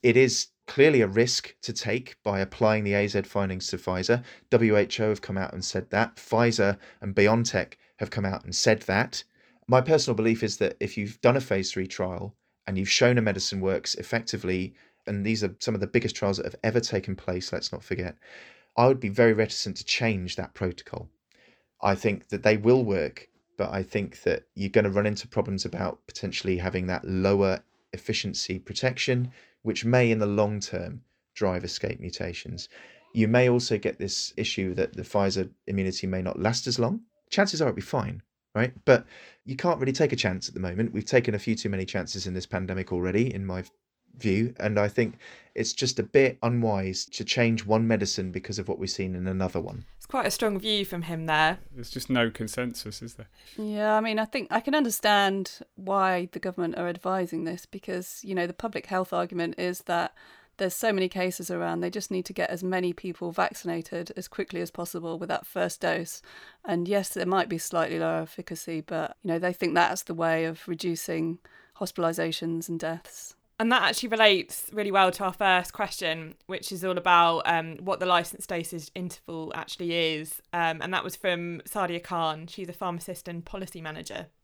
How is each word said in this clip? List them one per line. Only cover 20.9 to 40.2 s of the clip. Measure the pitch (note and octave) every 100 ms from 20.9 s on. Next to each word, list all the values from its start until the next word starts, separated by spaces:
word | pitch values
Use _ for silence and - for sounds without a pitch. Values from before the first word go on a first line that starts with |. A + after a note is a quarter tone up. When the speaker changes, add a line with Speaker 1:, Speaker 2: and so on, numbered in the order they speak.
| - E2 _ _ _ _ _ _ _
Speaker 1:
I | G2+ G2
think | A2 G2 _
that | G2+
they | G#2+ G#2+
will | A2 B2+ A2+
work, | F#2+ C#2+ - - _ _ -
but | G2
I | G2
think | F#2 G#2+ F#2+ -
that | - D#2+ _ -
you're | G2
gonna | A2 G2+
run | G2 G#2
into | G#2 -
problems | A2 G#2 G2 -
about | - F#2 - -
potentially | - G2 - F#2+ F2
having | F#2 F#2+ F2+
that | F2+
lower | - F#2+ F#2+ G2+ G2 F#2 _ _ _
efficiency | - - - G2+ - - F#2
protection, | - G2+ C3 B2 - B2 B2 - _ _
which | A2+ -
may | A2+ B2+ A#2+
in | A2
the | G#2
long | G2+ G#2 G#2
term | - F#2 F2+ B2 _ _ _
drive | - G2+ F2+ F2
escape | - - -
mutations. | F2+ - F2 F2 F2+ F2 - - - - _
You | A2+ G#2+
may | B2 B2
also | B2 B2 G#2+
get | - -
this | G2 - - -
issue | A2+ - F#2+ F2+
that | - -
the |
Pfizer | - G#2 G2 F#2+ F#2 _ -
immunity | G2 F#2+ F#2 F#2+
may | F#2
not | F#2 -
last | G2+ A#2+ -
as | A#2+
long. | A#2 A3 - _ _
Chances | - G3+ D#3
are | C#3+
it'll | -
be |
fine, | - C3+ F#2+ F#2 _ _ _ G#2
right? | B2 - -
But | B2 - - - _ -
you | C3+
can't | F3+ D3
really | C3
take | C3 D3+
a |
chance | A#2